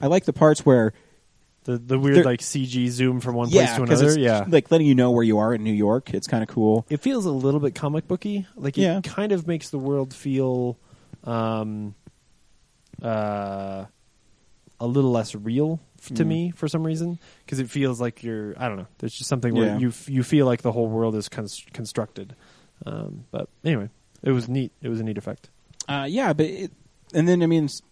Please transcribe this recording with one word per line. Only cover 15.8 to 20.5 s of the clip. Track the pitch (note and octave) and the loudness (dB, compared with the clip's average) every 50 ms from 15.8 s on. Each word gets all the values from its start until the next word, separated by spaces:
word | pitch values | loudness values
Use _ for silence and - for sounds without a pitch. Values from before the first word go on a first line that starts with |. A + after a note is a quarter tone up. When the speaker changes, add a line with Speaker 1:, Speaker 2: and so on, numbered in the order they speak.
| - _ _ _ | -10 _ _ _
Speaker 2:
f-, | - - - | -16 -6 -2
to | A2+ E3 | -2 0
Speaker 1:
Mm. | D#3+ | 0
Speaker 2:
me | D#3+ E3 E3+ F3+ E3+ | 0 0 -2 -4 -6
for | - - D3+ | -6 -6 -4
some | - E3 D#3+ | -2 -2 -2
reason, | D#3+ D#3+ D#3+ E3 F3 F3 E3+ _ - - _ _ | -2 -4 -4 -4 -6 -8 -10 _ -20 -20 _ _
'cause | - - C3 | -8 -6 -6
it | C3 A#2 | -6 -4
feels | - C#3+ C#3 C3 B2 A2+ | -4 -2 -2 -2 -2 -2
like | B2 A#2+ A2+ - - | -4 -6 -6 -8 -10
you're, | A#2 A2+ G#2+ G#2+ G#2 G2 | -8 -8 -8 -8 -10 -8
I | - B2+ A#2+ | -6 -6 -6
don't | G#2 F#2+ | -6 -8
know, | F#2 - _ - | -12 -14 _ -10
there's | - A#2 - | -10 -10 -10
just | - B2+ - | -8 -6 -4
something | C#3+ B2 A2+ A#2+ A#2 | -2 -2 0 0 2
where | A#2 A2+ | 2 2
Speaker 1:
Yeah. | G#2 G#2 A#2 | 2 2 0
Speaker 2:
you | B2+ B2 | -2 -2
f-, | A#2 - - - | -4 -6 -8 -4
you | C#3 C3 B2 | -2 -2 0
feel | - D#3+ D3+ C#3 | 2 2 2 4
like | B2+ | 4